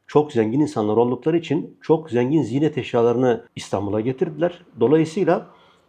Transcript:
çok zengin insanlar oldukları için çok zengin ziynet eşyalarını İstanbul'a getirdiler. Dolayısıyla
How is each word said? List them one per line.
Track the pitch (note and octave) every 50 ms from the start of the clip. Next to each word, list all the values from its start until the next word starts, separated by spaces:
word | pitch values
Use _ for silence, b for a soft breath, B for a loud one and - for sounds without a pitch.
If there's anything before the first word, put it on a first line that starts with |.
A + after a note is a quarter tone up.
| b
çok | b - D3 D3+ D3
zengin | D3 A#2 A2 G#2+ A#2 D3
insanlar | D3+ D3+ - A#2+ G#2 G#2+ G#2+
oldukları | A2+ A#2+ B2 B2 B2 - D#3 E3
için | E3 E3 - C#3 D#3+ - - - _
çok | - - D#3 D#3+ D#3+ -
zengin | A2+ A#2+ B2 C3 D#3 D#3+
ziynet | B2+ G#2 A#2+ C#3 D#3 D3 D3+
eşyalarını | C3 - - - A#2+ A#2 A#2+ A#2 B2 C3 B2+ A#2 A#2 - - -
İstanbul'a | - - - - G2 G2+ G2+ G2+ A2
getirdiler. | A2+ C3 C3 - F#3 E3+ D#3 D3 E3 F3 - - _ _ - A2
Dolayısıyla | A2+ A#2+ D3+ D#3+ D#3+ D#3+ - G3+ F#3 D#3 F3+ F#3 - - b b b b b b b